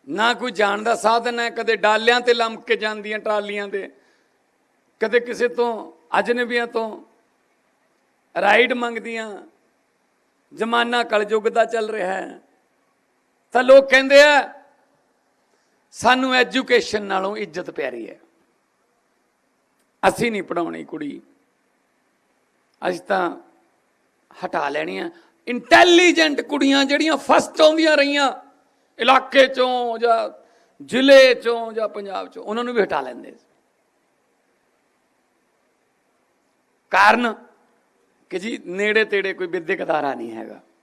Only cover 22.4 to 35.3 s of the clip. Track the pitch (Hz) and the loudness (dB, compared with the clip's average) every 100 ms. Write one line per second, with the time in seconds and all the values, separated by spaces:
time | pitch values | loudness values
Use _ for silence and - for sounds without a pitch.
22.4 | _ _ _ _ 185 175 - 196 170 - | _ _ _ _ -6 -6 -4 -2 -2 -8
23.4 | _ _ _ _ _ _ _ _ _ - | _ _ _ _ _ _ _ _ _ -14
24.4 | 185 170 143 147 165 190 170 - _ _ | -8 -6 -6 -6 -6 -8 -10 -14 _ _
25.4 | - 240 - 330 349 339 359 320 311 277 | -10 -10 4 6 6 6 6 4 0 -2
26.4 | - 285 277 277 277 285 311 294 - 311 | -6 -2 2 2 2 0 0 -2 2 2
27.4 | - - 311 320 320 294 277 285 269 - | 2 4 4 4 2 2 2 0 -2 -4
28.4 | - _ _ _ _ - 240 262 262 277 | -18 _ _ _ _ -2 2 2 4 4
29.4 | 262 262 254 247 240 226 233 226 214 - | 4 2 0 0 -4 -2 0 0 -2 -12
30.4 | _ _ _ _ 139 226 269 269 262 240 | _ _ _ _ -6 0 8 8 8 4
31.4 | 226 233 226 220 208 208 202 190 185 180 | -2 -4 -6 -6 -6 -8 -10 -10 -10 -14
32.4 | 180 220 240 240 185 156 127 123 - - | -8 -6 -4 -2 0 -2 -6 -14 -20 -20
33.4 | _ _ _ _ _ _ _ _ _ _ | _ _ _ _ _ _ _ _ _ _
34.4 | _ _ _ _ _ _ _ _ _ | _ _ _ _ _ _ _ _ _